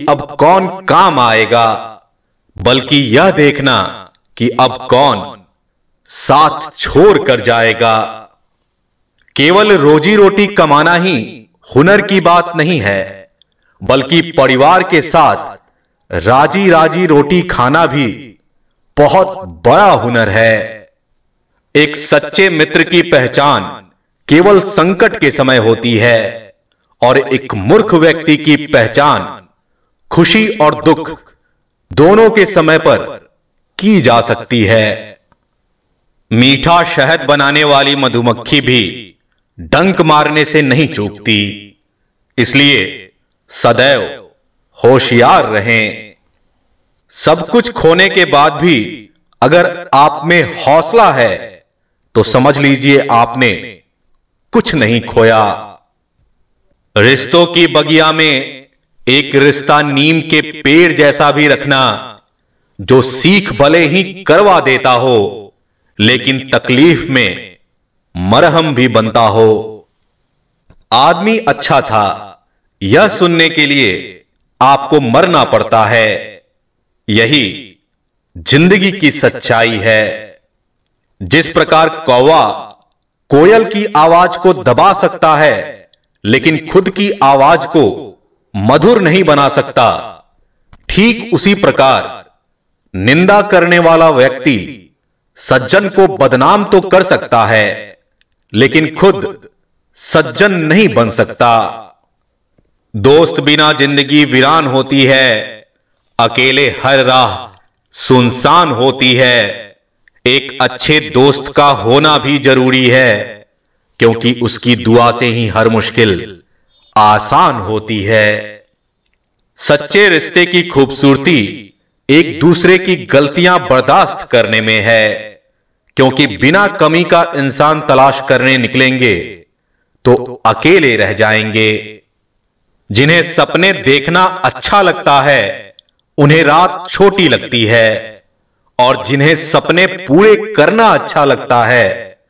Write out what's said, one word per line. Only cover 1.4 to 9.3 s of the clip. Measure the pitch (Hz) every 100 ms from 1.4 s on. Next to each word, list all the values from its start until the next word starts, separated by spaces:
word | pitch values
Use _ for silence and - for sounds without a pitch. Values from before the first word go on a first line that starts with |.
| 107 117 113 107 113 107 _ _ _ _ _ -
बल्कि | 92 131 127 143 131
यह | 117 190
देखना | 151 143 143 135 117 92 110 92 _ _ -
कि | 117 117
अब | 131 127 127
कौन | 127 143 107 139 110 90 _ _ _ _ _ _
साथ | - - 135 156 151 156 -
छोड़ | - 135 202 175
कर | 131 123
जाएगा। | 123 117 113 110 117 110 107 110 107 _ _ _ _ _ _ _ _ _ _